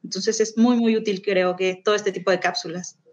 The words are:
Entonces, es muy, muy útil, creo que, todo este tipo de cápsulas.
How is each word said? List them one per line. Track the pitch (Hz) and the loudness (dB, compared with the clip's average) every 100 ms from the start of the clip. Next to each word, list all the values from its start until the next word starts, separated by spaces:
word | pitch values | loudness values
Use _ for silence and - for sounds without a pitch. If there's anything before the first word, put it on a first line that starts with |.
Entonces, | - 190 202 214 | -10 -4 -2 0
es | 214 226 | -2 2
muy, | 240 240 | 4 4
muy | 226 | 2
útil, | 220 220 185 | 2 0 -4
creo | 202 185 180 180 | 0 0 0 0
que, | 185 185 | -2 0
todo | 220 | 0
este | 208 202 | 0 -2
tipo | 185 185 | -2 0
de | 175 | 0
cápsulas. | 175 180 165 180 175 - _ | 0 -4 -6 -10 -12 -16 _